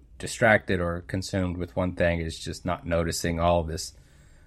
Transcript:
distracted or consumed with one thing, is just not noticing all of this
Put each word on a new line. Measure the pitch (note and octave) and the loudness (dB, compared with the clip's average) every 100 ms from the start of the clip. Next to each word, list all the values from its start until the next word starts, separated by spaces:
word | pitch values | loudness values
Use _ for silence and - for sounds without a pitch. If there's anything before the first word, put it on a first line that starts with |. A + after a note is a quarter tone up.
| - - | -18 -12
distracted | - - A#2 G#2 - F#2 | -10 2 6 6 4 0
or | F2 E2+ | 0 -4
consumed | - G2+ - G2 F2+ F2 | -4 -6 -2 -2 -2 -2
with | F2 | -4
one | - F#2 | -2 -2
thing, | F2 F2 E2+ | 2 2 2
is | E2 D2+ | -2 -8
just | - D#2 | -10 -6
not | F#2 E2+ E2 | -4 -4 0
noticing | E2+ E2 D#2+ F2 E2 | 0 0 -2 -2 2
all | F2 F2 | 4 4
of | D#2+ | 0
this | D#2+ - - - - - - | -6 -10 -14 -20 -20 -20 -20